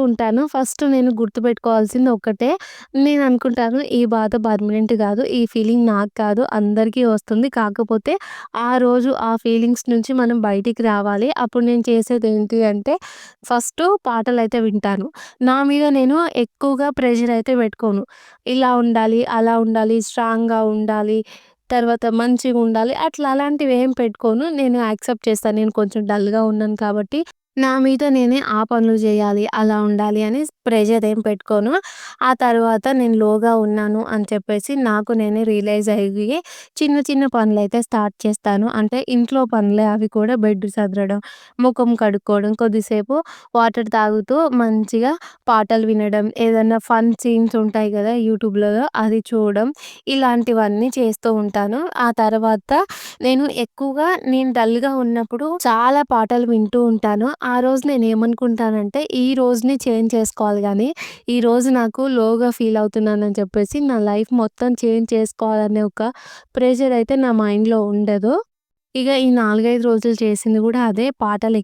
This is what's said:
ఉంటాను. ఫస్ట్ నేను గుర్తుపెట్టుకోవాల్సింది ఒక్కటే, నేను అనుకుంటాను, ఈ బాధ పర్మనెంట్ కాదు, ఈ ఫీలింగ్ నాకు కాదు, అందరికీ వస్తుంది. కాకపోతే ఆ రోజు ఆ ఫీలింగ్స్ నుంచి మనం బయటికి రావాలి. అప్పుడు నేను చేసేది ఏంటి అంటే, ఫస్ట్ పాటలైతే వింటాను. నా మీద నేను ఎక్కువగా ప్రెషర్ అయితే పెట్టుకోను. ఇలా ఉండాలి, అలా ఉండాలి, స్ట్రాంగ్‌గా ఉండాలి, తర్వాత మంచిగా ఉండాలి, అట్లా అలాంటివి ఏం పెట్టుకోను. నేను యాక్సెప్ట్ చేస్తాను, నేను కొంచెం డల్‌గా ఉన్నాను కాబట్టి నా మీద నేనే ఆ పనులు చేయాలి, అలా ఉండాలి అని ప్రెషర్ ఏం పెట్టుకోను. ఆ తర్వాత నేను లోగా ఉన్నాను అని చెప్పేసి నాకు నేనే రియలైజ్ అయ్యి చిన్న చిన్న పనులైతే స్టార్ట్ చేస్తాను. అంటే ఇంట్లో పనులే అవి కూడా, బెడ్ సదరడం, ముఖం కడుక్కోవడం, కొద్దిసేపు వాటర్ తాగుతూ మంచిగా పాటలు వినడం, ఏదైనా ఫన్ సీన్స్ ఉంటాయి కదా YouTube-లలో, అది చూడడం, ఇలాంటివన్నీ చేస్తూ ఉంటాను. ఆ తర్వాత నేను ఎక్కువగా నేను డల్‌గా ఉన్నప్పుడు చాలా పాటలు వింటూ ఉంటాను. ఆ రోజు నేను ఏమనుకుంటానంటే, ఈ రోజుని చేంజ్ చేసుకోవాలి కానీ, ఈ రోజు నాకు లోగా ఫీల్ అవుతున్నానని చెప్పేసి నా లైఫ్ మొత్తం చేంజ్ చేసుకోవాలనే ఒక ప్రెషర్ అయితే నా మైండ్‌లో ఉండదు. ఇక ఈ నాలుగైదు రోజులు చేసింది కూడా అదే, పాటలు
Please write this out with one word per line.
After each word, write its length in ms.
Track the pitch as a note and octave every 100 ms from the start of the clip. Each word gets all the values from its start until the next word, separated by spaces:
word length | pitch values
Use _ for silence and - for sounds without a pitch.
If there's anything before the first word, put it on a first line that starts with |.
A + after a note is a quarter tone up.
| C4
ఉంటాను. 360 | A3+ A3+ A3+ D4
ఫస్ట్ 300 | C4+ B3+ - D4
నేను 160 | C4+ B3+ A3+
గుర్తుపెట్టుకోవాల్సింది 920 | A3+ - A#3+ A#3 A#3 A3 G#3+ B3+ B3+
ఒక్కటే, 340 | A3+ - G#3 B3 F#4 - - - C4+
నేను 180 | C#4+ D4 C4+
అనుకుంటాను, 500 | B3 C4 A#3+ A#3 B3+ C#4+ A#3+
ఈ 20 | A#3+
బాధ 180 | A3+ G#3+ A#3 A3
పర్మనెంట్ 480 | G#3 G#3 G#3+ A3 A3+
కాదు, 200 | G#3 G#3 - B3
ఈ 20 | A3+
ఫీలింగ్ 320 | A3+ A3 A#3+ A#3
నాకు 220 | G3+ G#3 -
కాదు, 200 | G#3+ G#3 C4 G#3+
అందరికీ 440 | G#3 G#3+ A3 B3+ A#3+
వస్తుంది. 360 | G#3+ - A3 C4+ B3+
కాకపోతే 540 | G#3 G3+ A3 A3 C4 F#4+ - - - A3 A#3+
ఆ 20 | B3+
రోజు 260 | B3 B3 B3+ - A3+
ఆ 40 | A3+
ఫీలింగ్స్ 400 | A#3 A3+ A#3 A#3+ -
నుంచి 200 | A#3 A3 C4
మనం 180 | A#3 A#3 G#3+
బయటికి 380 | G3 G#3+ A3+ A3+
రావాలి. 380 | G#3 G3+ G3+ B3+ -
అప్పుడు 200 | A#3 B3 A#3+
నేను 140 | A#3+ A#3
చేసేది 400 | A3+ A3 A#3+ A3
ఏంటి 260 | G#3+ G#3+ A3+ A3
అంటే, 240 | G#3 A#3 F4 - - - _ -
ఫస్ట్ 340 | B3 - - F4 G#4 C4
పాటలైతే 520 | A#3 A3+ A#3+ A3 A#3 A3
వింటాను. 400 | G3+ G3+ G3 C4 - - _ B3+
నా 60 | C4+ C#4
మీద 120 | C#4+ D4 C#4
నేను 200 | C4 D#4 E4+ -
ఎక్కువగా 440 | A#3+ _ C#4 C4+ C#4+ C#4
ప్రెషర్ 340 | C4 A#3 A#3+ A#3
అయితే 160 | A3+ B3+
పెట్టుకోను. 400 | A3 - A3+ G3 - - - _ -
ఇలా 180 | B3+ B3+ B3
ఉండాలి, 360 | A#3+ A3+ A3 A3+ - A3+
అలా 180 | A3+ A3+ A3+
ఉండాలి, 320 | A3 A3 A3+ G#3
స్ట్రాంగ్‌గా 540 | - A3+ A3+ A3+ A3+ A3
ఉండాలి, 460 | G#3+ G#3+ G#3+ G#3 A3 - - _ _ _
తర్వాత 320 | B3 A#3 A#3 A#3 A3+
మంచిగా 400 | A#3+ B3 C4 A#3+
ఉండాలి, 280 | A3+ A3 A#3 - D#4+
అట్లా 240 | D4+ C#4+
అలాంటివి 400 | C4+ C#4+ D4 C#4+ B3
ఏం 80 | C4 B3+
పెట్టుకోను. 440 | A#3 G3+ A3+ A3+ D#4+ D4
నేను 200 | C4 B3 A3+
యాక్సెప్ట్ 360 | G#3+ - A3 -
చేస్తాను, 300 | G#3+ A3 G#3+
నేను 140 | G#3+ G#3+
కొంచెం 240 | G3+ A3 G#3
డల్‌గా 300 | G#3 G3+ A3 A3
ఉన్నాను 260 | G#3+ G#3+ G#3+
కాబట్టి 360 | G#3 G#3 G3+ D4 E4+ - _ C4+
నా 60 | C4 C4
మీద 200 | C4 C4 D4
నేనే 240 | C4 B3 C4+ - G#3+
ఆ 60 | A3
పనులు 260 | A#3 A3+ A3
చేయాలి, 420 | G#3+ G#3 G#3 G3+ G#3+ -
అలా 180 | A3 G#3+ G#3
ఉండాలి 340 | G#3 G#3 G#3+ G#3+
అని 140 | B3+ D4+ - B3+
ప్రెషర్ 380 | A3+ G#3+ A3+ G#3+
ఏం 80 | G#3+ G#3+
పెట్టుకోను. 440 | G3+ - G#3+ G#3+ F4 - - - - B3+
ఆ 20 | B3+
తర్వాత 400 | B3 A#3 A3+ A3 C4 C4
నేను 180 | A#3+ A3
లోగా 300 | G#3+ G#3+ A#3 A3+
ఉన్నాను 380 | G#3 G#3+ G#3 G#3+ -
అని 120 | G#3+ G3+
చెప్పేసి 400 | G#3+ - G#3 - C#4 A#3+
నాకు 240 | G#3+ G#3 A#3
నేనే 220 | G#3+ G#3+ A3+
రియలైజ్ 380 | G#3 G#3 G#3 G#3
అయ్యి 440 | G#3 G3+ G3 G#3 D#4 - - - -
చిన్న 160 | D4+ C#4+ C#4
చిన్న 160 | C#4 C4+ A#3
పనులైతే 420 | G#3+ G#3 G3+ A#3+ A#3
స్టార్ట్ 300 | A3+ G#3 -
చేస్తాను. 420 | G#3+ G#3+ G#3 G3+ A3 A3
అంటే 180 | G#3+ B3 -
ఇంట్లో 300 | B3 A#3 C4+ B3
పనులే 320 | A3+ G3+ G#3 G#3+
అవి 140 | G#3+ G#3+ A3
కూడా, 180 | G#3+ B3
బెడ్ 220 | G#3+ G3 G3+
సదరడం, 460 | G#3+ G3+ G3 G3 G3+ - - - -
ముఖం 260 | B3 A#3 A#3+ A#3
కడుక్కోవడం, 500 | G#3+ G3 - G#3 G#3 G#3+
కొద్దిసేపు 540 | A#3 A3 - G#3+ G#3 C#4+ - - - A#3
వాటర్ 300 | A#3 A#3 G#3+ A3+
తాగుతూ 400 | G#3+ G#3+ G3+ C#4 D#4+ B3
మంచిగా 500 | A3+ A3 G#3 A3+ B3 E4 - - -
పాటలు 360 | A3 G#3+ A3+ A3
వినడం, 360 | G#3+ G#3 G#3 G#3+ - A3+
ఏదైనా 340 | A3+ A3 A3+ -
ఫన్ 220 | A#3 A3+ A3
సీన్స్ 320 | A#3+ A3+ A3+ A3
ఉంటాయి 280 | G#3+ G#3+ G#3+ G#3
కదా 180 | G#3 A#3+ A3
YouTube-లలో, 580 | G#3+ A3+ G3 G#3 G#3+ D4 -
అది 180 | A3 A3 -
చూడడం, 340 | A3+ G#3 G3+ A#3+ - - - - C4+
ఇలాంటివన్నీ 760 | B3+ A#3+ A#3 A3+ G#3+ G#3 B3 C4
చేస్తూ 300 | A3+ G#3+ A#3 A3
ఉంటాను. 380 | G#3 G#3 G3+ A#3+ F4 - A#3+
ఆ 20 | A3+
తర్వాత 480 | A3 A3 A3 A3 - D4 G4 - - - B3
నేను 180 | C4 D4 - A#3
ఎక్కువగా 440 | - C#4 C4+ E4 F#4 B3+
నేను 180 | C4 C4 B3
డల్‌గా 320 | A3+ A#3 C4+ C4 A#3+
ఉన్నప్పుడు 420 | A#3 A3+ A#3+ D4+ F4 B3
చాలా 340 | A3+ B3 C#4+ C#4
పాటలు 340 | A#3+ A3 A#3+ A#3+
వింటూ 280 | A3+ G#3 A#3+ A#3+
ఉంటాను. 360 | A3 G#3+ G#3 B3 - B3+
ఆ 60 | B3
రోజు 200 | B3+ C4 C#4+
నేను 140 | C4 A3+
ఏమనుకుంటానంటే, 880 | A3 A#3 A#3 B3 A3 A3+ G#3+ G3+ C#4 D4+ B3+
ఈ 20 | B3+ C4
రోజుని 340 | B3 A#3+ B3 C#4
చేంజ్ 240 | C4 A3+ A3+ A#3
చేసుకోవాలి 460 | A3 - G#3+ G#3
కానీ, 240 | G3+ G3+ B3+ E4+ - - -
ఈ 20 | A#3+
రోజు 240 | A#3 A#3+ B3+ B3+
నాకు 260 | A3+ A#3 C4+ B3+
లోగా 320 | A3 A3+ A#3+ A#3
ఫీల్ 220 | A3+ G#3+
అవుతున్నానని 540 | G#3+ A3 G#3+ G#3 G#3 G3+
చెప్పేసి 360 | G3 G#3 G3+ D4 C#4+
నా 80 | A#3 G#3
లైఫ్ 240 | G#3 A3 B3
మొత్తం 320 | G#3+ - B3 B3
చేంజ్ 260 | A#3 A3+ A3+
చేసుకోవాలనే 720 | A3+ A3 - A3 G#3+ G#3+ G#3+ G#3
ఒక 200 | - A3 - - - - -
ప్రెషర్ 400 | B3+ B3+ C4+ A#3+
అయితే 180 | A3+ C4+ C4
నా 40 | A3
మైండ్‌లో 380 | G#3 G#3 A3 A3+ G#3
ఉండదు. 420 | G#3 G#3 G3+ G#3+ E4 - _ _ _ _ C4
ఇక 60 | C4 C#4 C4
ఈ 40 | B3
నాలుగైదు 420 | A3 G#3+ A#3 A#3+ A#3+
రోజులు 280 | A3+ A#3 A3+
చేసింది 360 | A3 G#3 A3+ A3 A3+
కూడా 160 | B3 A#3
అదే, 180 | G3+ B3+ -
పాటలు 340 | G#3+ G#3 A3+ A3